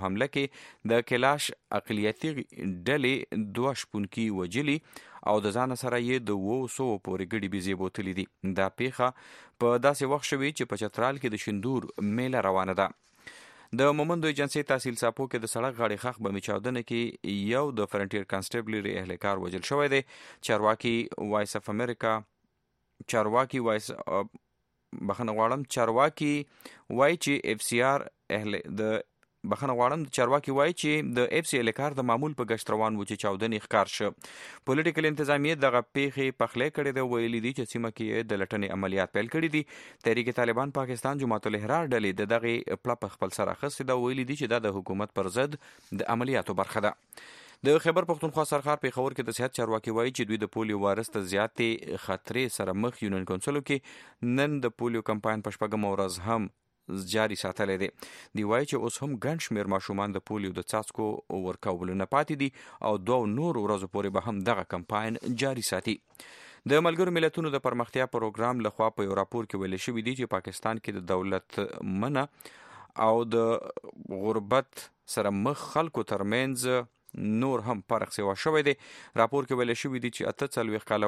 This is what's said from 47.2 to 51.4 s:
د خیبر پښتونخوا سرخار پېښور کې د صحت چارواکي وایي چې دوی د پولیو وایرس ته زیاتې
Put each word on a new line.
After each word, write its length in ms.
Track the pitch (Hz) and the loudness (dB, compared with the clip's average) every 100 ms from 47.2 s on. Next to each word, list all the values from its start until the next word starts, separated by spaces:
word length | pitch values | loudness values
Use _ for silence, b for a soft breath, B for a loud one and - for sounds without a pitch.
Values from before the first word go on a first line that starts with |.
| B B B B | B B B B
د 200 | 131 156 160 | 4 4 6
خیبر 240 | 165 170 | 2 2
پښتونخوا 360 | 156 160 151 151 | 0 0 0 2
سرخار 240 | 147 143 147 131 | 2 0 0 0
پېښور 260 | 127 131 131 | 0 -2 -2
کې 80 | 117 | -4
د 100 | 117 | -2
صحت 180 | 123 - | -2 -2
چارواکي 320 | 113 110 117 | 0 0 0
وایي 200 | 110 123 | 0 0
چې 120 | 127 110 | 0 -2
دوی 160 | 107 104 | -2 -2
د 100 | 113 | -2
پولیو 260 | 110 104 101 | -2 2 2
وایرس 300 | 98 113 110 | 2 -2 -4
ته 100 | 92 | 0
زیاتې 640 | 98 | 0